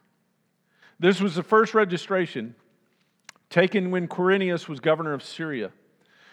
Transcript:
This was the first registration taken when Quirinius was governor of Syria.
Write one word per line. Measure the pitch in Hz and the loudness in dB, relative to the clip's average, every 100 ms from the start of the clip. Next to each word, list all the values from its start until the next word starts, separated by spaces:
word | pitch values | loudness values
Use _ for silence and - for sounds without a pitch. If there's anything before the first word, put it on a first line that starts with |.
| _ _ _ _ _ _ _ _ _ - | _ _ _ _ _ _ _ _ _ 0
This | 175 190 | 2 2
was | 196 165 | 0 -2
the | |
first | - 220 220 | 2 4 4
registration | 220 202 170 - 190 170 131 113 - _ _ _ _ _ _ _ - - | 2 0 -2 -2 -2 -2 -6 -10 -14 _ _ _ _ _ _ _ -20 -4
taken | 175 185 202 180 | 2 2 2 0
when | 180 170 | -2 -4
Quirinius | - 180 196 185 170 - | 0 2 2 0 -2 -6
was | 143 | -4
governor | 160 156 160 | 0 0 0
of | 139 | -6
Syria. | - - 160 135 101 _ _ _ _ _ _ | -8 -10 -8 -6 -8 _ _ _ _ _ _